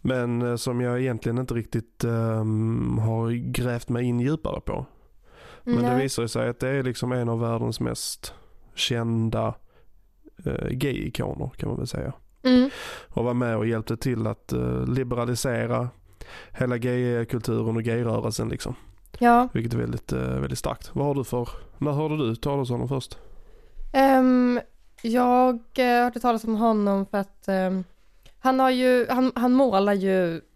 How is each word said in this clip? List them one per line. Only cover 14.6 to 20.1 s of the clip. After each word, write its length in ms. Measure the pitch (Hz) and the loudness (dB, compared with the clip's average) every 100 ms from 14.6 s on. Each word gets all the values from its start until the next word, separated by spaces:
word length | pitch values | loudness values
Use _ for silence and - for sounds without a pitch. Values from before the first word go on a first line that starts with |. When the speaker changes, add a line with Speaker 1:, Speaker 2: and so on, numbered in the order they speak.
| 123 127 127 | -2 -2 0
Speaker 1:
liberalisera 1000 | 127 123 123 120 120 135 117 117 117 123 - - _ - - - | -2 0 -2 -2 -2 -2 -2 -2 -2 -4 -8 -20 _ -20 -18 -18
hela 260 | - 127 120 | -4 -2 0
gay-kulturen 1000 | 123 123 123 120 117 120 117 113 113 113 | 0 0 0 0 -2 -4 -2 -2 0 -2
och 80 | |
gay-rörelsen 680 | 113 117 117 110 113 110 113 | 0 -2 0 -2 -2 -4 -4
liksom. 260 | 131 - - - - - - | -4 -8 -10 -16 -20 -20 2
Speaker 2:
Ja. 280 | 240 240 254 | 6 6 4
Speaker 1:
Vilket 200 | - 117 | -2 -2
är 40 | 120 | -2
väldigt, 340 | 120 120 - | -2 -6 -4